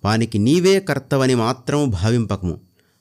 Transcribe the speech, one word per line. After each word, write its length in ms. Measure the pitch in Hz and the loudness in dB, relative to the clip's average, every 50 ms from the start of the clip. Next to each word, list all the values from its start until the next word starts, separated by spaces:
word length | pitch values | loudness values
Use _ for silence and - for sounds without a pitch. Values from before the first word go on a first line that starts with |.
| - | -2
వానికి 340 | 101 110 113 117 113 113 101 | -2 0 0 -2 -2 -2 0
నీవే 360 | 104 123 156 185 170 190 196 190 | 2 2 2 4 4 4 2 2
కర్తవని 560 | 190 180 139 135 - - 147 135 131 131 127 | 0 -2 -6 -6 -4 -2 -2 0 2 2 2
మాత్రము 500 | 120 110 117 131 127 - - 139 147 147 131 | 2 0 0 -2 -4 -4 -4 -2 -2 0 -2
భావింపకము. 640 | 101 82 92 110 120 120 113 95 104 95 92 87 80 - - _ _ _ _ _ _ _ | -2 -2 0 0 0 0 0 -2 -4 -4 -4 -6 -6 -6 -12 _ _ _ _ _ _ _